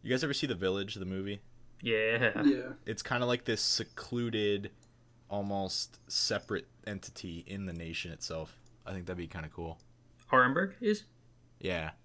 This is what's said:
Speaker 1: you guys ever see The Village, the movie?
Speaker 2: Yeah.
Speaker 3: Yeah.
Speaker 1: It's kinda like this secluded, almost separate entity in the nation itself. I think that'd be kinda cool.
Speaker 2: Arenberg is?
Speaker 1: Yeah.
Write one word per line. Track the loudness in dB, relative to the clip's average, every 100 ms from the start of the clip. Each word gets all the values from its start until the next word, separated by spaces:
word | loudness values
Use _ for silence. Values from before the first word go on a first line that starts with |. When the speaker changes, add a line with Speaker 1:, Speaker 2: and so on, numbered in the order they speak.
Speaker 1:
you | 0
guys | 0
ever | 2
see | 0 0
The | 2
Village, | 2 2 -2 -4
the |
movie? | -4 -4 -4 -6 -10 -20 -20 -8
Speaker 2:
Yeah. | 0 2 4 4 2 4
Speaker 3:
Yeah. | 4 4 -2 -10 -6
Speaker 1:
It's | -6
kinda | 0 2 2
like | 2
this | 0 0
secluded, | 2 0 -2 -10 -6 -2 0 2 2 2 -2 -12 -20 -20 -20 -20 -6
almost | -4 -2 -2 -2 -4 -6 -10 -4
separate | -2 0 -2 -2 -6 -6 -14 -8
entity | -8 -10 -12 -10 -10 -8
in | -6 -6
the |
nation | -6 -6 -6 -8
itself. | -8 -6 -6 -6 -12 -20 -18 -8
I |
think | -8 -6
that'd | -6
be | -6
kinda | -6 -8
cool. | -8 -8 -10 -18 -20 -20 -20 4
Speaker 2:
Arenberg | 6 8 4 0 0
is? | 2 2 -2 -20 -20 -20 -20 -8
Speaker 1:
Yeah. | -2 -2 -4 -8